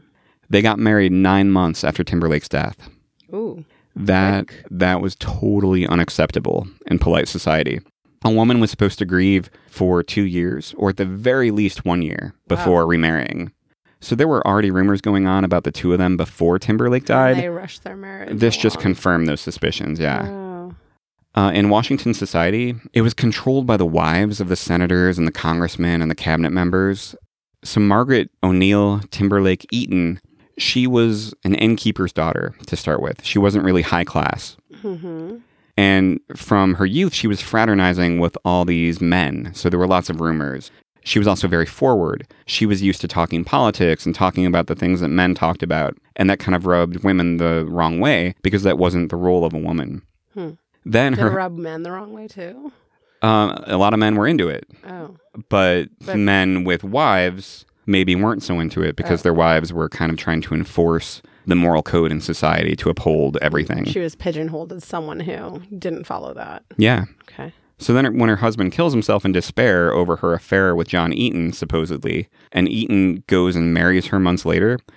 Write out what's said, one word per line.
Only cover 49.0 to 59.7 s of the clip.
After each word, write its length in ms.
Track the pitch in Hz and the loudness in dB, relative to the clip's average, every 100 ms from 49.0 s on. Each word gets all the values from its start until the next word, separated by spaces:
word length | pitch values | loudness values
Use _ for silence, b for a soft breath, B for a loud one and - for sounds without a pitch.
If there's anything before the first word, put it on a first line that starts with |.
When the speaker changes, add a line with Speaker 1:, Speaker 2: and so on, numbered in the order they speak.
| 82 | -2
Speaker 1:
the 60 | 85 | 0
role 280 | 90 90 | 2 2
of 80 | 82 | 2
a 40 | 80 | -2
woman. 440 | 82 82 64 69 - _ _ | -4 -4 -6 -10 -14 _ _
Speaker 2:
Hmm. 160 | 208 165 160 _ _ | -12 -12 -12 _ _
Speaker 1:
Then 280 | - 113 135 | -2 0 2
Speaker 2:
Did 80 | 123 | 2
Speaker 1:
her 60 | 113 | 0
Speaker 2:
it 60 | |
rub 220 | - 180 170 | 0 -4 -8
men 260 | 165 160 | -10 -10
the 80 | 170 | -10
wrong 220 | 185 208 | -12 -14
way, 160 | 214 214 | -18 -18
too? 440 | 190 175 254 285 - _ _ _ - | -16 -16 -16 -18 -20 _ _ _ -4
Speaker 1:
Um, 400 | 110 110 104 - - | 0 2 0 -2 -2
a 100 | 92 | 2
lot 160 | 101 | 2
of 40 | 110 | 4
men 140 | 107 107 | 2 2
were 100 | 117 | 2
into 200 | 160 82 | 2 0
it. 160 | 69 - _ 196 | -4 -10 _ -18
Speaker 2:
Oh. 280 | 180 156 - _ 113 - | -16 -18 -20 _ -16 -2
Speaker 1:
But 400 | 101 92 87 78 _ | 2 4 2 -2 _
Speaker 2:
But 140 | 101 104 | -6 0
Speaker 1:
men 460 | 101 98 92 92 | 2 2 2 0
with 200 | 90 85 | 0 -2
wives 800 | 98 123 147 95 90 92 - - _ _ - | -2 0 2 2 0 -4 -14 -20 _ _ 0
maybe 280 | 95 92 | 0 2
weren't 280 | 90 107 98 | 2 0 -2
so 180 | - 87 | -4 -2
into 220 | 80 - | -2 -2
it 120 | 82 | -4
because 260 | 71 85 87 | -2 -2 0
Speaker 2:
Oh. 40 | |
Speaker 1:
their 100 | 87 | 2
wives 380 | 82 82 80 82 | 4 4 2 0